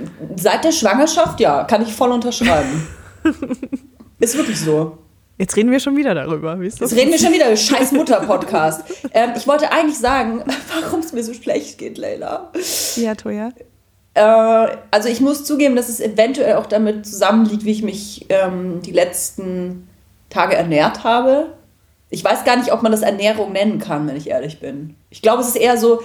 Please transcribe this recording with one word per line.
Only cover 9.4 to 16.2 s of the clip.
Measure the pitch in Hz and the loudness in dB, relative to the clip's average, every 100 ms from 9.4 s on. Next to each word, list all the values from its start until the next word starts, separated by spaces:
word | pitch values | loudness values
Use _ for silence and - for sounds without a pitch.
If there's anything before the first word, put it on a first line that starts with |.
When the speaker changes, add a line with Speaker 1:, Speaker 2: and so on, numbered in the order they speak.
| 269 | 0
Speaker 1:
wollte | 294 302 | 0 2
eigentlich | 285 311 294 | 2 0 0
sagen, | 240 269 226 233 - 269 | 0 0 -2 -4 -6 -8
<laughs> | - 320 | -6 -6
warum | - 330 | -4 -4
es | 320 | -4
mir | 233 | -6
so | 226 | -8
schlecht | 240 - - - - | -8 -4 -4 -6 -12
geht, | - - | -14 -10
Leila. | - - - 370 359 339 370 247 - - | -8 -8 -8 -8 -8 -8 -6 -6 -4 -2
Speaker 2:
Ja, | 226 | -2
Toja. | 214 214 208 226 - - _ _ _ _ | -4 -6 -8 -8 -12 -20 _ _ _ _
Speaker 1:
Äh, | - 214 226 226 226 220 - - | 4 6 6 6 4 2 -2 -2
also | 208 240 | 0 0
ich | 226 | 2
muss | 269 285 | 0 0
zugeben, | - 285 285 | -2 2 2
dass | 247 240 | 2 -2
es | 220 | -4
eventuell | 220 208 | -2 2